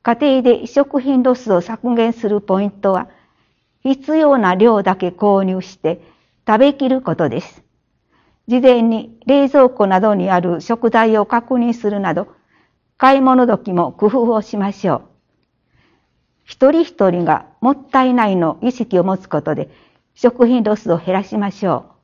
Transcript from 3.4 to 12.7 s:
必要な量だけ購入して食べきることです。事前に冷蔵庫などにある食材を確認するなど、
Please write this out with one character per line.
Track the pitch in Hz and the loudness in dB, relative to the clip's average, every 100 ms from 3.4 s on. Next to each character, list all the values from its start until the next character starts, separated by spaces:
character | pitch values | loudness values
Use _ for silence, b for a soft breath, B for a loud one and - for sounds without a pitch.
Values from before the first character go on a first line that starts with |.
| b b _ _ | b b _ _
必 | 262 269 - 320 | -4 -4 -2 0
要 | 302 269 | 2 2
な | 190 180 | 0 2
量 | 233 214 | 2 2
だ | 196 190 | 0 -2
け | 180 | -6
購 | 175 208 196 | -2 0 0
入 | 190 185 | 0 -6
し | 180 - | -10 -8
て | 160 180 b b b b - | -6 -6 b b b b -2
食 | 220 | 2
べ | 277 | 2
き | 285 262 | 2 -2
る | 262 | -2
こ | 262 151 | -4 -4
と | 156 | -4
で | 120 | -4
す。 | - - _ _ _ _ _ _ _ _ - | -10 -20 _ _ _ _ _ _ _ _ -4
事 | 247 | 2
前 | 254 247 | 4 4
に | 226 226 - - - | 2 -2 -8 -12 0
冷 | 277 277 | 2 4
蔵 | 285 254 | 4 2
庫 | 254 196 | 2 0
な | 185 | 2
ど | 214 202 | 2 0
に | 180 | 0
あ | 180 | -2
る | 175 170 | -2 -6
食 | - 226 233 | -6 -2 0
材 | 226 226 220 | 0 2 0
を | 202 | 0
確 | 233 233 254 | -4 -2 -2
認 | 240 | -2
す | 233 208 | -2 -4
る | 202 | -4
な | 190 | -4
ど、 | 156 196 b b b b | -6 -8 b b b b